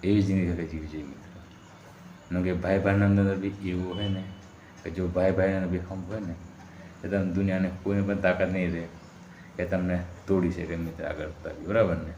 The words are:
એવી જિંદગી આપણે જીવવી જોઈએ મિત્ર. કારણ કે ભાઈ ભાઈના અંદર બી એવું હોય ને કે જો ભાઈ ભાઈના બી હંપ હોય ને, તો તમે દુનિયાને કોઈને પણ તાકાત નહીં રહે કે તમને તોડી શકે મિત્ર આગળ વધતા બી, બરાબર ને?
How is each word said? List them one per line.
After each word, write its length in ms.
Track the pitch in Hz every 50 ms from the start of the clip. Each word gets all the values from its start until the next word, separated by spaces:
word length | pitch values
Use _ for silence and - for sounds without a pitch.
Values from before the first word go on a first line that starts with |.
| -
એવી 200 | 95 104 104 98
જિંદગી 240 | 98 98 95 87 87
આપણે 180 | 87 82 85
જીવવી 240 | 80 80 80 78 78 78
જોઈએ 160 | 78 73 69
મિત્ર. 180 | 69 - - - - - - - - - - - - - - - - - - - - - -
કારણ 200 | - 87 90 90
કે 100 | 92 90
ભાઈ 280 | 85 - 92 95 98 95
ભાઈના 260 | 98 98 101 101 101
અંદર 240 | 101 101 98 98 98
બી 180 | 95 95 98 101 101 98 92
એવું 240 | 90 90 90 92 90
હોય 140 | 98 104 101
ને 140 | 98 95 95 92 90 - - - - - - - - - -
કે 60 | 87
જો 180 | 82 90 92 87
ભાઈ 260 | 87 90 90 95 95
ભાઈના 360 | 92 92 95 95 95 92 87 90
બી 100 | 90 - -
હંપ 180 | 98 95 90
હોય 160 | 87 104 110 104
ને, 120 | 87 85 - - - - - - - - - - - - -
તો 40 | - 95
તમે 260 | 98 98 92 92 87
દુનિયાને 400 | 95 98 98 92 92 95 90 90 - -
કોઈને 240 | 98 101 101 98
પણ 140 | 98 101 98
તાકાત 280 | - 92 90 - 95 90 92
નહીં 180 | 95 90 87 90
રહે 140 | 82 82 - - - - - - - - - - - - - -
કે 80 | - 90
તમને 360 | 90 95 92 90 90 90 87 87 - - - -
તોડી 240 | - 98 92 90 87
શકે 240 | 85 87 82 80 85
મિત્ર 260 | 82 82 80 78 82 80
આગળ 220 | - - - 76
વધતા 280 | 78 80 - - - - -
બી, 80 | -
બરાબર 340 | - 101 117 - - 85 80 80
ને? 60 | 80 -